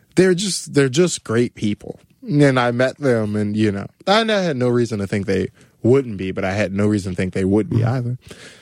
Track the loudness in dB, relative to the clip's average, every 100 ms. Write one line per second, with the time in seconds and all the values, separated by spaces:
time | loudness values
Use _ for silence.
0 | _ 2 4 2 -2 -6 -2 0 2 2
1 | 0 -2 -4 -2 -2 -2 -4 -4 -10 -18
2 | _ _ -2 2 4 4 0 0 0 0
3 | 0 2 0 -2 -2 0 0 0 -8 _
4 | 0 0 2 0 0 0 0 2 0 -2
5 | -4 -4 -2 -2 -2 -8 -20 _ 2 2
6 | 2 -6 -6 -4 -4 -2 -2 0 0 0
7 | -2 -4 -4 -2 2 2 2 0 0 -2
8 | -4 -8 -12 -20 -20 -20